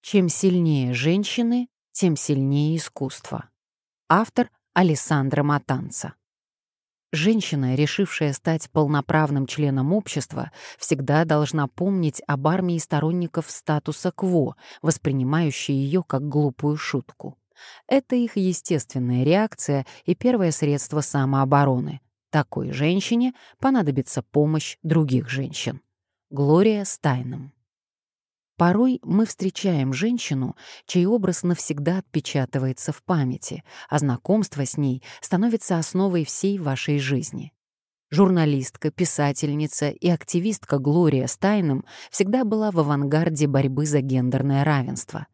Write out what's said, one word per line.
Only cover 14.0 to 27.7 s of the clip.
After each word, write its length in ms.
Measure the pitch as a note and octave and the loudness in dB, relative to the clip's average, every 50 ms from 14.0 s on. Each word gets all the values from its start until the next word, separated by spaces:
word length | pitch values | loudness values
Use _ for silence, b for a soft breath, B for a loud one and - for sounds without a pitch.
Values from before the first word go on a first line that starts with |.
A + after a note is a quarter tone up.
| - F3+ | -4 -4
КВО, 460 | - - G3 F#3 F3+ E3 C3+ - - B B B B B | -4 -2 -2 2 2 2 2 0 -4 B B B B B
воспринимающей 920 | - D3+ D#3+ - - D3+ C3+ C3+ B2+ B2+ D3+ E3 E3+ D3+ C3+ - - - C#3 | -6 -6 -6 -4 -4 -2 -2 0 -2 0 0 0 0 -2 -4 -6 -6 -4 -2
ее 300 | C3+ C#3 C#3 D3+ F#3 E3+ | -2 -2 -2 -2 -4 -2
как 240 | _ - C3 C#3+ | _ -6 -6 -4
глупую 480 | D3 C#3 D3+ D3 C#3+ C3 - - D3 D3+ | -2 -2 0 0 0 -2 -2 -2 -2 -2
шутку. 640 | D3+ - - - C3+ - - - _ - - - _ _ _ B B B B B B B | -2 -4 -6 -6 -6 -6 -8 -20 _ -18 -18 -18 _ _ _ B B B B B B B
Это 300 | - B3+ C#4 C4 _ B3+ | 0 0 0 0 _ -2
их 180 | B3 A#3+ A3 - | -2 -2 -2 -2
естественная 880 | G3+ F#3+ F#3 F3 - - - F3+ C#3+ - _ - C3+ B2 B2 B2 B2 B2+ | 0 0 0 -2 -2 -2 -2 -2 -2 -2 _ -4 -4 -2 0 0 2 4
реакция 640 | D3 E3+ G3+ A3 G#3+ - - - - C#3+ C#3 C3 B B B B | 4 4 4 2 0 -4 -8 -4 -2 -2 -2 -2 B B B B
и 120 | - F3 | -2 -2
первое 360 | _ - B3 B3 A3 F#3 E3 | _ 2 0 2 2 2 0
средство 480 | D3 - D#3+ C#3+ C#3+ C#3 - - D3+ D3+ | 0 0 0 0 0 -2 -4 -4 -4 -4
самообороны. 1000 | D3 - - C#3+ C3+ C3+ C#3 C3+ C3+ C3 C#3+ C#3+ C#3+ C#3 C3 B2 - D3 D3+ C#3 _ _ _ _ _ _ | -4 0 0 0 0 2 2 2 2 4 4 4 4 4 2 0 -2 -6 -8 -12 _ _ _ _ _ _
Такой 440 | - D3+ C#3 _ - D3 - - - | 0 0 0 _ -6 -8 -6 -6 -4
женщине 600 | B2 D3 D#3+ F3+ G3+ - - A#3 A#3 B3 B3+ B3+ B B B B | -2 0 0 0 0 0 0 0 2 2 0 -2 B B B B
понадобится 640 | B - - E3+ D#3 - D3 C3+ C3+ C3 - - C#3 | B 0 2 2 4 2 2 0 -2 -4 -2 -6 -6
помощь 540 | - _ - D3 D3 D3+ D#3 D#3 - - - _ - | -8 _ 2 2 2 4 2 -2 -2 -6 -12 _ -2
других 460 | D#3+ D#3+ E3 D#3 C3+ B2+ B2+ A#2+ A#2 | 2 2 2 4 4 2 0 0 -2
женщин. 500 | C3 C3+ C#3 - D#3 - - - - C#3 _ _ _ _ _ _ _ _ _ _ | -6 -6 -6 -6 -8 -6 -6 -6 -8 -8 _ _ _ _ _ _ _ _ _ _
Глория 540 | D3+ C#3 C#3+ C#3+ D#3 F3 G3+ A3 G#3+ G#3 G3 | -4 -2 2 4 6 6 6 4 2 2 -2
Стайнем. 680 | - - - - D3 C3 B2 B2+ B2 C3 - C3 C#3 _ _ _ _ | -6 -8 -2 -2 -2 -2 0 -4 -8 -10 -10 -12 -14 _ _ _ _